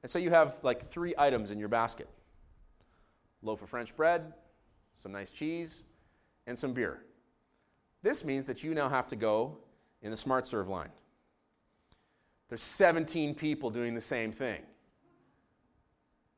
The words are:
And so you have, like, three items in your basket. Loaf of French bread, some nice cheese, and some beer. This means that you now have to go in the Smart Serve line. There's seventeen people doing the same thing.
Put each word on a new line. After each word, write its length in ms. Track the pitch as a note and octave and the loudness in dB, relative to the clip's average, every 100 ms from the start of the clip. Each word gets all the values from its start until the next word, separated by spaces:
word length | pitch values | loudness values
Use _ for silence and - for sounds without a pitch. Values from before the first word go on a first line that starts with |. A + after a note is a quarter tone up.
And 80 | B2+ | -2
so 80 | F3 | -2
you 100 | F3 | 6
have, 300 | E3 D#3 - | 8 8 4
like, 260 | C3+ A#2+ - | 0 0 -4
three 280 | - F3 E3 | -6 -4 4
items 340 | C#3+ B2 G2+ | 4 4 -2
in 80 | G#2 | -6
your 100 | G#2 | 0
basket. 400 | A#2 A2+ - - - _ - - - - _ _ _ _ _ _ _ | 0 0 -4 -16 -18 _ -20 -20 -20 -20 _ _ _ _ _ _ _
Loaf 180 | G#2+ G#2+ | -6 -6
of 80 | G2 | -6
French 260 | B2 A#2 - | -8 -8 2
bread, 380 | D#3 E3+ D#3+ - - _ _ _ _ _ | 4 4 -2 -16 -20 _ _ _ _ _
some 160 | F#2+ | -12
nice 200 | G2 G2 | -10 -10
cheese, 520 | - D3+ E3+ E3 - - _ _ _ _ _ - | -6 -6 -4 -8 -14 -20 _ _ _ _ _ -12
and 100 | A#2+ | -6
some 160 | C#3 | -4
beer. 300 | B2 G2+ C2+ - _ _ _ _ _ _ _ _ _ | -2 -2 -4 -16 _ _ _ _ _ _ _ _ _
This 240 | G3 C#4+ D#3 | -2 0 -2
means 220 | C3+ C3+ | -4 -4
that 160 | A#2+ | -6
you 100 | D3+ | -4
now 160 | D#3 C3+ | 0 2
have 180 | C3+ B2 | 2 0
to 60 | A#2 | 0
go 440 | A2 G#2+ B2+ D3+ - _ _ _ | 2 2 0 -6 -20 _ _ _
in 80 | G#2+ | -10
the 80 | A2 | -6
Smart 300 | - C3 B2+ | 0 0 0
Serve 200 | A2+ F#2 | -4 -2
line. 240 | F#2 - - _ _ _ _ _ _ _ _ _ _ _ _ _ _ _ | -6 -8 -14 _ _ _ _ _ _ _ _ _ _ _ _ _ _ _
There's 140 | A#2 | -8
seventeen 720 | - - F#3+ E3 D#3+ E3+ D3 D3 | -6 6 6 6 0 -2 -4 -2
people 340 | D#3 D3+ B2 | -2 -2 -4
doing 240 | A2+ A#2+ | -4 -4
the 80 | A#2 | -4
same 300 | - B2+ A2 | -4 -4 -4
thing. 340 | A2 C3 F#2 - _ _ _ _ _ _ _ _ _ _ _ _ _ _ _ _ | -4 -6 -6 -12 _ _ _ _ _ _ _ _ _ _ _ _ _ _ _ _